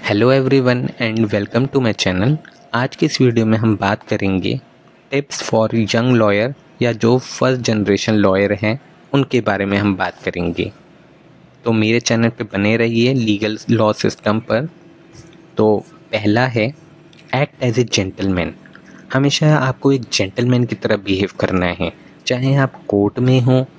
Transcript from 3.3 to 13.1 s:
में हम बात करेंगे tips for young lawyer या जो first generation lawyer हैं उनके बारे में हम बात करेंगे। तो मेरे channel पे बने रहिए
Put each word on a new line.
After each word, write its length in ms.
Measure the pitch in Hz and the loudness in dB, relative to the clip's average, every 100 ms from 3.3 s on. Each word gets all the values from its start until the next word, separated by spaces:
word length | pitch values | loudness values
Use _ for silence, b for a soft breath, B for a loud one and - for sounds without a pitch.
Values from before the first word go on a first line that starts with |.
| 117 110 | 2 2
में 120 | 107 | 2
हम 180 | 113 101 | 2 0
बात 260 | 98 107 - | 0 -2 -4
करेंगे 520 | 110 98 95 98 127 - _ - _ _ | -4 -2 -2 -2 -6 -8 _ -20 _ _
tips 280 | 139 143 - | -6 -6 -10
for 240 | - 113 110 | -2 0 2
young 360 | 113 104 113 123 | 0 0 0 2
lawyer 400 | 120 107 101 117 143 _ - | 4 4 2 -2 -6 _ -4
या 100 | 120 | -2
जो 260 | 113 117 127 | 0 2 2
first 440 | - - 127 131 | -2 -2 0 0
generation 520 | 120 110 98 98 - | -2 0 0 0 2
lawyer 400 | 107 98 95 101 | 2 2 2 0
हैं 260 | 98 107 123 - - - | 0 -2 -4 -10 -20 -2
उनके 280 | 139 135 123 | -2 2 0
बारे 240 | 107 98 98 | 0 -2 0
में 120 | 101 | 0
हम 180 | 101 95 | 0 0
बात 280 | 90 - | -4 -6
करेंगे। 480 | - 90 87 85 95 - - - - _ - - - _ 117 | -8 -4 -6 -4 -8 -8 -20 -20 -20 _ -20 -20 -20 _ -2
तो 60 | |
मेरे 280 | 110 107 117 | 0 2 0
channel 300 | - 117 117 | 0 0 0
पे 140 | 113 | -2
बने 320 | 113 98 104 113 | -8 -2 0 0
रहिए 360 | 117 113 120 | 0 2 2